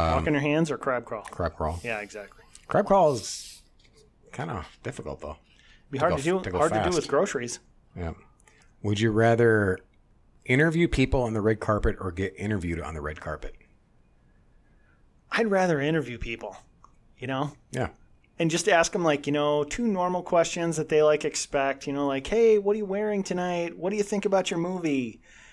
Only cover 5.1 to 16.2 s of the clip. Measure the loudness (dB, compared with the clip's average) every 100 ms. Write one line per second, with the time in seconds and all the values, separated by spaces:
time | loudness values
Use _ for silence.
5.1 | -10 -12 -14 _ _ _ -20 -10 0 0
6.1 | 2 0 -2 0 2 2 2 2 0 2
7.1 | 2 2 -2 -6 -10 _ _ _ -8 -8
8.1 | -8 -18 _ -20 _ _ _ -4 0 2
9.1 | 4 4 6 6 6 4 0 _ _ _
10.1 | _ _ _ -2 2 2 4 2 2 2
11.1 | 2 0 0 0 0 0 0 0 -2 -8
12.1 | -4 -6 -4 -4 -4 -2 -6 -6 -8 -10
13.1 | -10 -10 -8 -10 -14 _ _ _ _ _
14.1 | _ _ _ _ _ _ _ _ _ _
15.1 | _ -6 -2 2 2 2 2 2 0 -2
16.1 | -8